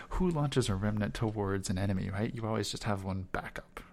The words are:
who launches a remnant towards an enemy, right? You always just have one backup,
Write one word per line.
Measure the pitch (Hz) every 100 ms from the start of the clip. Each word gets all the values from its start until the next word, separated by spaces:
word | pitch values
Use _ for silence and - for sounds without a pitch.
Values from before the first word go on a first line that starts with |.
| -
who | - 185
launches | 156 143 135 117
a | 95
remnant | 104 107 101
towards | - 110 107 98 98 98
an | 92
enemy, | 101 95 98
right? | 101 113
You | 120 110
always | 110 101
just | - 113
have | 101
one | 95 95 95
backup, | - - - - - -